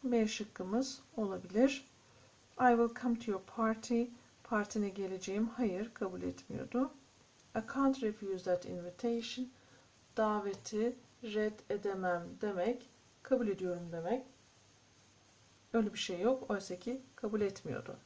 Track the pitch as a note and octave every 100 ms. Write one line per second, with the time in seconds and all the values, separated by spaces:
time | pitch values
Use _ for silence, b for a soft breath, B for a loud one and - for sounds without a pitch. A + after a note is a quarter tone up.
0 | C4 A#3+ G#3+ - G#3 - F#3 A3 C4+ -
1 | - - G3+ F#3 F#3 G3 C4+ - - -
2 | B B B B - - B3+ A#3 A#3 A#3
3 | B3 A#3 - G3 - - A3 A3+ - A#3
4 | A#3+ B B B - A3 G#3 G#3+ G3+ F#3+
5 | F#3+ F#3 F#3+ G3+ A3+ A#3+ A#3 F3+ A3+ -
6 | F#3+ F3+ F3+ F3 - G#3 - A#3+ C4+ -
7 | - - - - - - A3+ C4+ C4+ C4+
8 | A3 G#3+ G3 F#3 F#3 F3+ - F3+ F3 -
9 | A#3+ A#3 A#3 - B3+ B B B B B
10 | - - A3 G#3+ G3+ F#3+ - G#3+ A#3 C4
11 | - - A#3 G#3 G#3+ G#3+ - G#3 G3+ F#3+
12 | F#3 F3 F3 - G#3 F#3+ F#3+ B3+ - -
13 | - - - B3+ A3 F#3+ F#3 F3 F3 E3
14 | E3+ B3+ - - - - - - - -
15 | - - - - - - - A3+ G#3 -
16 | - F3 G#3 C4 - G3+ - F3+ - C4
17 | - - G#3+ G#3 G3+ G3 D#3+ - - -